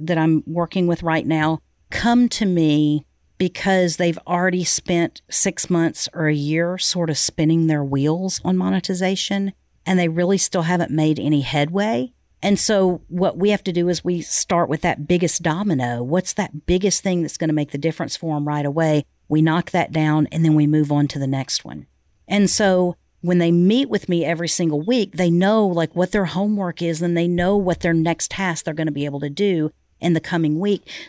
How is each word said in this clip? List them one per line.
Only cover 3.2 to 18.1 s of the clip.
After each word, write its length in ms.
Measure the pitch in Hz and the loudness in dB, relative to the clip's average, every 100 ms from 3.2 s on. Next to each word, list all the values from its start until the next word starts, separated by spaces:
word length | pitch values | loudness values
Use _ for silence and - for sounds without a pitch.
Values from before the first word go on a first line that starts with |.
| _ _ | _ _
because 600 | 185 - 196 190 180 156 | -4 -2 0 2 2 0
they've 200 | 175 165 - | -2 -2 -4
already 380 | 175 185 180 | -2 0 0
spent 580 | 170 - - 170 165 - _ | -2 -4 -2 0 0 -4 _
six 400 | - 196 175 - | -4 -4 -4 -2
months 380 | 170 165 - - | 0 0 -2 -8
or 140 | - 156 | -2 -2
a 80 | |
year 420 | 151 143 160 170 185 | 0 -2 -2 -2 -2
sort 320 | - 185 160 | -4 -2 -2
of 100 | 143 | -2
spinning 500 | - - 160 165 160 | -4 0 2 2 2
their 160 | 151 | 0
wheels 560 | 139 139 147 165 190 - | 0 0 0 0 -4 -4
on 120 | - 185 | -2 0
monetization, 960 | 185 190 - 180 185 196 - 196 196 - _ _ - | 0 -2 -2 -2 -2 -2 -4 -4 -4 -6 _ _ -2
and 120 | 185 | 0
they 100 | 170 | 2
really 300 | 160 175 196 | 0 0 0
still 240 | - 185 | 0 -2
haven't 280 | 165 180 - | 0 0 0
made 280 | 151 156 156 | 2 2 2
any 240 | 143 147 | 2 0
headway. 720 | 131 151 147 185 208 233 254 - _ _ | 0 0 0 0 -2 -2 -4 -10 _ _
And 160 | 190 196 | 0 0
so 440 | - 208 185 175 - | 2 2 2 0 -4
what 280 | 180 180 - | -2 -2 2
we 140 | 202 | 0
have 140 | 202 | 0
to 80 | - | -2
do 160 | 175 175 | -2 0
is 160 | 170 | 0
we 180 | 175 175 | -2 -4
start 460 | - - - 175 139 | -4 -6 0 0 0
with 120 | 151 | 0
that 240 | 175 - 147 | -2 -2 0
biggest 360 | 180 175 - | 2 2 0
domino. 600 | 165 156 208 143 123 120 | -2 -2 0 0 -2 -4
What's 300 | 123 175 - | -2 -2 -2
that 320 | - 190 147 - | -4 -6 -6 -2
biggest 360 | 180 196 - | 0 2 0
thing 200 | 196 180 | -2 -2
that's 140 | 156 - | -2 -2
gonna 160 | 160 | -2
make 180 | 151 147 | 0 -2
the 80 | 143 | -2
difference 380 | 160 156 175 | -4 -4 -6